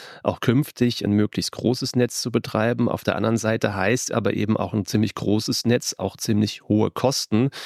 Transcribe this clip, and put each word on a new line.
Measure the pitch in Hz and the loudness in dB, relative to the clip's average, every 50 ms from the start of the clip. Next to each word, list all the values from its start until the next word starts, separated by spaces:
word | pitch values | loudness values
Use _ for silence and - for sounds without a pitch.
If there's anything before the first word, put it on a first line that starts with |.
| - - - - | -16 -18 -18 -4
auch | - - - - | -4 -4 -2 0
künftig | - - 113 139 131 - - - 123 120 117 - - | 0 2 2 2 2 0 -2 0 0 0 2 0 0
ein | 101 | 2
möglichst | 104 104 104 104 - - 87 - - | 4 4 2 2 0 -4 -4 -4 -6
großes | - - 120 127 - 139 123 - | -2 0 0 0 0 -2 -2 0
Netz | 123 123 117 - - | 0 0 0 0 -4
zu | - 123 117 | -6 -2 -2
betreiben. | 120 - - - 107 107 117 120 120 120 - | -2 -2 0 -2 0 2 2 2 2 0 0
Auf | - - - | 0 0 -2
der | - - | -2 0
anderen | 90 101 113 113 110 | 0 2 2 0 2
Seite | 113 110 113 110 - 104 95 | 0 0 0 0 0 -2 -2
heißt | 95 92 101 123 131 - - | 0 0 0 0 0 -2 -2
aber | - 117 101 101 - | -2 -2 0 0 0
eben | 101 107 101 107 - | 0 0 0 0 -2
auch | 98 - - | -2 -2 -2
ein | 107 98 | -4 -4
ziemlich | - - 107 107 98 - | 0 0 0 0 0 -2
großes | - - 101 104 107 - - 117 - - | -4 -2 0 0 0 0 -2 -4 -2 0
Netz, | 113 - 127 - - - - | 0 0 0 0 -4 -6 -4
auch | 95 95 - - | -6 -6 -6 -6
ziemlich | - - 110 104 107 107 - - - - | -2 0 2 2 2 0 -2 -8 -2 0
hohe | 104 107 107 98 | 2 2 2 2
Kosten. | - - - 127 139 - - - 110 107 127 139 - - - | 0 0 0 0 0 0 -2 0 2 2 2 2 -2 -6 -12